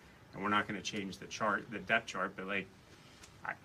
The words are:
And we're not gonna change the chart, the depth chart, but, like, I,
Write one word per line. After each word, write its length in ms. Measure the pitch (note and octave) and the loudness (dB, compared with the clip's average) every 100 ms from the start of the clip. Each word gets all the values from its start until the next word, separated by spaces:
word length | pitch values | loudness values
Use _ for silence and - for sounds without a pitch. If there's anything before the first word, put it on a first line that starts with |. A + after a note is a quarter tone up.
| - - - | -20 -20 -14
And 80 | - | -2
we're 80 | G2+ | 4
not 160 | G#2 G2 | 4 4
gonna 140 | G2 | -2
change 360 | - G2+ F#2+ F2+ | -4 -2 -4 -6
the 80 | - | -8
chart, 380 | - A2 G#2 - | 0 2 2 0
the 80 | G2+ | -6
depth 280 | F#2+ A2+ - | 2 2 2
chart, 280 | F#2+ F#2+ F#2 | -2 -2 -2
but, 100 | F#2+ | -2
like, 200 | G2+ F2+ - - - - - - - | -2 -2 -10 -20 -20 -20 -20 -20 -8
I, 80 | - - | -6 -2